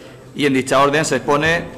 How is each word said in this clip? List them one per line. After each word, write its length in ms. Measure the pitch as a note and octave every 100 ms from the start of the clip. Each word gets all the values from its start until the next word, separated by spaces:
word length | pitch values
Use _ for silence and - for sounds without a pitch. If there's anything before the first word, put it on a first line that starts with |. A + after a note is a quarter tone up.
| - - - -
Y 100 | C#3+
en 80 |
dicha 280 | C3 B2+ C3+
orden 240 | C#3+ D3+ D3+
se 100 | C3
expone 480 | C3+ C#3+ D#3+ E3+ E3